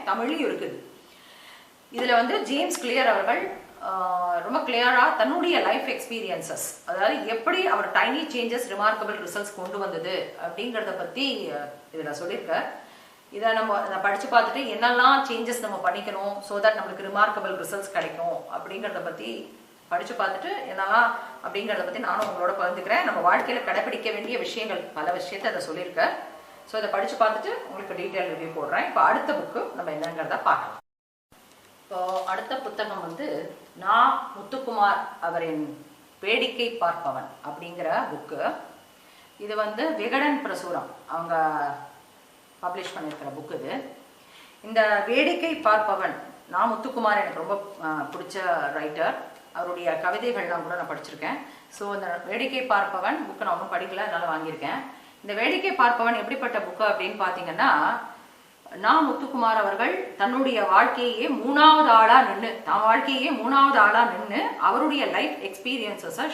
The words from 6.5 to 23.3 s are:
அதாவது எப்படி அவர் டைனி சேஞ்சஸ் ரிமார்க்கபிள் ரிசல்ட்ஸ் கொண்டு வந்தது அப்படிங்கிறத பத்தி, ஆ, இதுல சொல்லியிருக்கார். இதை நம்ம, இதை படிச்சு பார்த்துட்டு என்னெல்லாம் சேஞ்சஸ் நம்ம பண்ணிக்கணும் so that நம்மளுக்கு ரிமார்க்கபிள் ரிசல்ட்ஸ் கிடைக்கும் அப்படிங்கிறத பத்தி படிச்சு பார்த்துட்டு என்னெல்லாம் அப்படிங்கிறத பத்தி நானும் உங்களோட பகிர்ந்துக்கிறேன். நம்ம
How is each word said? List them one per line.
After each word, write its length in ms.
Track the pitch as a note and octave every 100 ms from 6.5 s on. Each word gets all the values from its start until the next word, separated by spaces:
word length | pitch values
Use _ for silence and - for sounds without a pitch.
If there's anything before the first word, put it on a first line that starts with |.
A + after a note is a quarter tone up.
| - - - -
அதாவது 400 | F#3 G3+ D4+ G#3
எப்படி 420 | - D#4+ F#4 F#4+
அவர் 240 | - G3+
டைனி 300 | G3 A3+ C#4+
சேஞ்சஸ் 480 | D#4+ B3 A#3 A#3+ -
ரிமார்க்கபிள் 580 | G3 G#3+ A3 - - -
ரிசல்ட்ஸ் 280 | G#3 G3+ F#3
கொண்டு 220 | F#3 G3+
வந்தது 580 | F#3+ D#3+ F3+ F3+ - - E3+
அப்படிங்கிறத 440 | G3+ A#3+ A3+ G#3
பத்தி, 600 | F3+ F3 B3 C#4 A3 E3+
ஆ, 40 | D3+ C#3+ - -
இதுல 200 | D#3+ D3 C#3+
சொல்லியிருக்கார். 420 | F3 G#3 - D#3+ - - - - - - _
இதை 220 | G3+ A3+
நம்ம, 260 | A3 A3 G3+ G3
இதை 120 | F#3+
படிச்சு 300 | G3 G3+ C4+
பார்த்துட்டு 480 | A#3+ G#3+ C#4 C4 G#3+
என்னெல்லாம் 480 | A#3+ B3 B3+ C4+ C4+
சேஞ்சஸ் 280 | A3+ A#3 A#3+
நம்ம 200 | G#3+ F#3+ F#3
பண்ணிக்கணும் 540 | G3+ G#3 G3 G3+ G3+
so 200 | - G3+
that 120 | A3
நம்மளுக்கு 400 | G#3 - F#3+ G3
ரிமார்க்கபிள் 540 | G3+ G#3+ G#3 F#3 F#3+ D#3+
ரிசல்ட்ஸ் 260 | G3 F#3+
கிடைக்கும் 520 | F3+ D#3+ E3 E3+ D#3+ - F3
அப்படிங்கிறத 460 | - G3 G#3 F3
பத்தி 540 | C3+ - A#2 - - - - - -
படிச்சு 260 | F3 -
பார்த்துட்டு 360 | A#3 A3+ - E4 G4+ -
என்னெல்லாம் 420 | - G3 A3 A#3 - - - -
அப்படிங்கிறத 300 | G3+ A3 G3+
பத்தி 220 | - -
நானும் 260 | F#3 G3 G#3
உங்களோட 240 | F3+ F3+ G3
பகிர்ந்துக்கிறேன். 420 | F3+ F3+ F#3 A#3+
நம்ம 320 | F4+ - F3